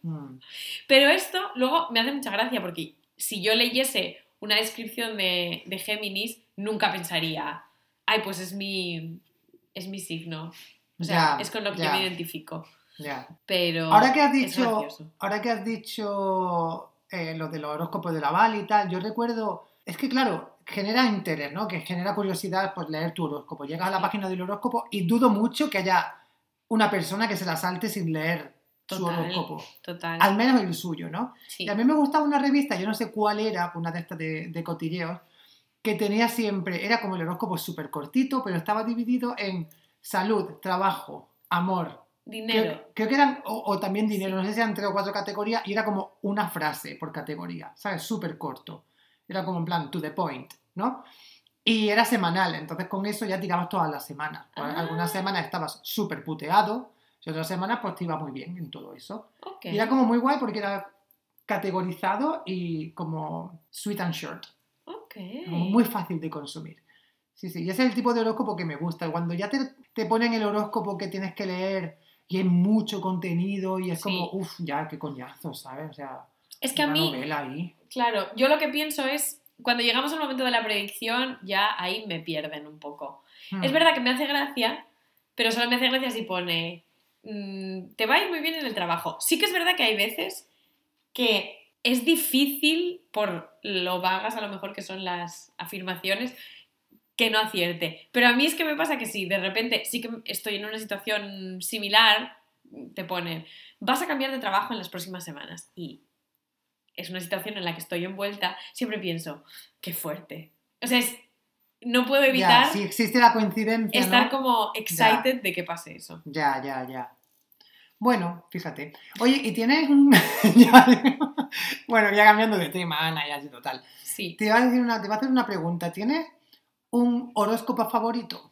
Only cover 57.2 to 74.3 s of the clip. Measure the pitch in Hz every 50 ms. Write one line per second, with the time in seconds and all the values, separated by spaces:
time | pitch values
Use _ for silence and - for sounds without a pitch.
57.2 | - 165 156 160 160 160 190 175 190 202 233 226 - 196 170 - 180 170 156 151
58.2 | 156 139 127 135 139 165 180 180 165 - - - - - - - - - 196 220
59.2 | - _ _ _ - 370 381 - - 185 185 208 220 220 262 269 254 220 233 240
60.2 | 233 262 294 277 262 220 - 220 202 196 202 196 - - _ _ _ _ _ _
61.2 | _ _ _ _ _ - 208 185 185 190 175 185 180 180 165 - - 185 196 214
62.2 | 269 311 320 320 - 190 185 180 175 170 165 156 156 165 - - 175 160 160 156
63.2 | 156 156 165 165 165 180 175 160 _ _ - - - 208 208 202 185 175 160 -
64.2 | 160 147 147 - - - _ _ _ _ _ _ _ - 349 440 - _ - -
65.2 | 185 180 220 285 349 370 330 170 175 190 202 240 240 - - 208 175 - 180 165
66.2 | 160 156 - 156 143 143 - 170 156 156 - _ _ _ _ _ _ _ _ _
67.2 | _ _ _ _ - 180 - 170 165 175 190 - 262 254 202 247 208 240 240 233
68.2 | 220 226 220 - - 202 208 165 180 165 151 135 165 170 165 - 175 165 156 170
69.2 | 170 170 175 175 196 202 - 277 262 262 - _ - _ _ - 214 180 226 220
70.2 | 233 233 226 220 214 208 208 214 214 208 - 214 180 196 196 170 202 185 - 190
71.2 | 196 185 185 - 208 190 180 180 185 190 196 190 175 160 - _ _ _ _ _
72.2 | _ _ 175 185 190 185 175 175 175 202 214 220 214 214 214 190 - 190 185 180
73.2 | 175 180 170 170 180 196 202 196 185 185 190 185 185 180 175 165 - 202 190 180
74.2 | 170 170